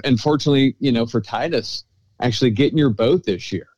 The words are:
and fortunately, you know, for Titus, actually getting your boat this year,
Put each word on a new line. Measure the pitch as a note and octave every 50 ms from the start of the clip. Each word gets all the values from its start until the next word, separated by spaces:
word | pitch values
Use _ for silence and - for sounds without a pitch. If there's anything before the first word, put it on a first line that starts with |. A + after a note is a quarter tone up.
| -
and | C#3+ B2 G#2+
fortunately, | - D3+ D3+ C3+ - D3 C#3+ C3+ C3+ C3 - -
you | E3+ C3+ A#2+
know, | A2+ A#2+
for | A#2 - A2+
Titus, | G#2 - A2+ A2 C#3 E3+ D#3+ A#2 - - - - - _ _ _ _ _ _ -
actually | - B2 A2 - C3+ A#2+
getting | G#2 A2+ C#3+ B2+ -
your | D#3 D3 C3
boat | G2+ - A2+ B2+ F3 F#3 -
this | A2 F#2 F2 - -
year, | G2 E2+ - - _